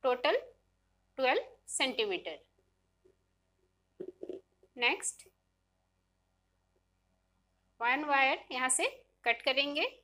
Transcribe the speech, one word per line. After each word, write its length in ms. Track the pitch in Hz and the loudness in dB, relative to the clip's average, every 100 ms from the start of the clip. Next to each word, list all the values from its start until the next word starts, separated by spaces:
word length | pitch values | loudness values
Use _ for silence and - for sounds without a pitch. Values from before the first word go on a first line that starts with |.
टोटल 320 | 269 247 294 453 - - _ _ _ _ _ - | 0 0 2 0 -2 -20 _ _ _ _ _ 0
ट्वेल्व 240 | 262 285 - - - | 2 2 -2 -18 -10
सेंटीमीटर। 720 | - 269 247 214 180 175 151 _ _ _ _ _ _ _ _ _ _ _ _ _ _ _ _ - - - - _ _ _ - | -2 -2 0 -2 -2 -6 -12 _ _ _ _ _ _ _ _ _ _ _ _ _ _ _ _ -16 -14 -14 -14 _ _ _ -4
नेक्स्ट 500 | 240 381 - - - _ _ _ _ _ _ _ _ _ _ _ _ _ _ _ _ _ _ _ _ _ _ _ _ _ | -2 -2 -6 -12 -20 _ _ _ _ _ _ _ _ _ _ _ _ _ _ _ _ _ _ _ _ _ _ _ _ _
वन 240 | 233 269 | 2 2
वायर 400 | 302 277 269 311 - | 4 4 4 2 -4
यहाँ 160 | 254 262 | -4 0
से 160 | 262 440 - _ _ | 0 0 -4 _ _
कट 180 | 240 233 | -2 0
करेंगे। 440 | - 262 285 294 466 - | 0 0 0 -2 -4 -6